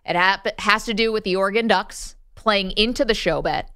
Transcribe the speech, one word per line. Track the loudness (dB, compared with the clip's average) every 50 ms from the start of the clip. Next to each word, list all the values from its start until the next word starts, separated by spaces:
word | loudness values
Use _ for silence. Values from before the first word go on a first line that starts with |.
| -8
It | -2 0
hap-, | 2 4 4 2 2 -2 -6 -6 -2
has | 2 2 2 2 0
to | -2 -2
do | 0 0 0
with | 0 -2 -2
the | -2 -2
Oregon | 0 0 0 0 0 2 2
Ducks | 2 2 0 -4 -10 -16 -16 -16 -16 -20 -20 _ -20
playing | -6 0 0 0 2 0 -2
into | 0 0 0 0 0 0 0
the | 0 0
show | 0 0 0 0 0
bet. | -2 -2 -4 -4 -6 -8 -14